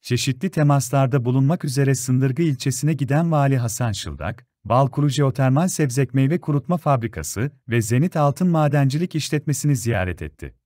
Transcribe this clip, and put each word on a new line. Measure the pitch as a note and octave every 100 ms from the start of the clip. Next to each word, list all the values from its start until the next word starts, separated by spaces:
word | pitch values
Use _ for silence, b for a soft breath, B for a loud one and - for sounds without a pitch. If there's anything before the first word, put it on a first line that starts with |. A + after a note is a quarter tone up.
| -
çeşitli | B2 - B2+ F#3+
temaslarda | E3+ D3 C#3 B2+ C#3 C3+ C#3 A#2+
bulunmak | C3 C3+ F3 D#3
üzere | C3 C#3 C3
Sındırgı | - B2+ C3+ B2+
ilçesine | E3+ C3 C#3 C3 D3
giden | C3 B2+ C#3+ E3+
Vali | D#3 C#3 C3
Hasan | A#2+ - A#2+
Şıldak, | G2+ - C#2+ D2+ A#2+ _ _ G2+
Balkuru | A#2 C3+ - C#3+
Jeotermal | C3 C#3 B2+ C3 C3+ F3+
Sebzek | - D3+ B2 C3
Meyve | C3+ C3+ E3+
Kurutma | - C#3+ - C3
Fabrikası | D3+ C3+ A2+ F#2 D#2 - C#3 _ -
ve | A#2
Zenit | G2+ B2 F3+ E3
Altın | C#3+ C#3+ F#3
Madencilik | D#3+ D3 C#3+ C#3 D3 F3 D#3
İşletmesi'ni | - D3+ D3+ C#3 D3 C3+
ziyaret | A2+ A2 F#2 E2
etti. | D#2 _ D2 -